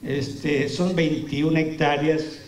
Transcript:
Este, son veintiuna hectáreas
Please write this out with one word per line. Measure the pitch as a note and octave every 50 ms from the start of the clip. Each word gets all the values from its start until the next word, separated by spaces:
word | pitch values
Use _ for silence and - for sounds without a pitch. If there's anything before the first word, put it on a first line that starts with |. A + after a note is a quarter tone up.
| -
Este, | - C#3 C#3+ B2+ - - - - D3 D3 C3+ - -
son | - - F3+ F#3 F3+
veintiuna | E3+ E3 D#3 D3 C3 - - C#3 C#3 D3+ D#3+ D#3+ D#3+
hectáreas | D#3+ D#3 D#3 - D#3 C#3+ D3 D3 D3 D#3 D#3 D#3 - - - - -